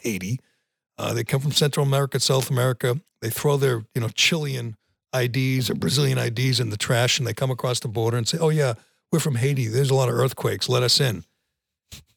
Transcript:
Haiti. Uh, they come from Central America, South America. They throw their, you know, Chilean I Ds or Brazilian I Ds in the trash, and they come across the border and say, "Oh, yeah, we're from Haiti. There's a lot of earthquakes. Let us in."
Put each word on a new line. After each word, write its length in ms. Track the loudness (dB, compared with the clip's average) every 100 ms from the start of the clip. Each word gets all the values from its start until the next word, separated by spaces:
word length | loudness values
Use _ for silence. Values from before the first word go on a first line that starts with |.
Haiti. 380 | -6 -4 -4 -6 -8 _ _ _ _ -8
Uh, 160 | -4
they 100 | -4
come 180 | -2 0
from 100 | 0
Central 340 | 0 0 2 2
America, 340 | 2 0 0
South 300 | 2 2 2
America. 500 | 2 2 0 -2 -2 -6 _
They 80 | -6
throw 260 | -2 0 2
their, 300 | 2 0 -4
you 80 | -4
know, 80 | -4
Chilean 640 | 0 0 0 -2 -6 -8 -12 _ _ _
I 140 | -2 0
Ds 420 | 0 0 0 0
or 60 | -2
Brazilian 420 | 0 2 2 0
I 120 | -2
Ds 300 | 0 0 0
in 100 | -2
the 80 | -4
trash, 400 | 0 2 2 0
and 100 | -2
they 60 |
come 180 | -2 -2
across 280 | -2 -2 -4
the 80 | -4
border 300 | -2 0 0
and 100 | -2
say, 100 | 0
"Oh, 100 | 2
yeah, 240 | 2 0 -2 _ _ _
we're 80 | 0
from 160 | 0 0
Haiti. 320 | 0 0 0
There's 220 | 2 2
a 60 | 4
lot 140 | 2
of 60 | 2
earthquakes. 520 | 0 0 -2 -2 0
Let 160 | 2
us 160 | 2 2
in." 240 | 2 -2 -10 _ _ _ _ _ _ -20 -20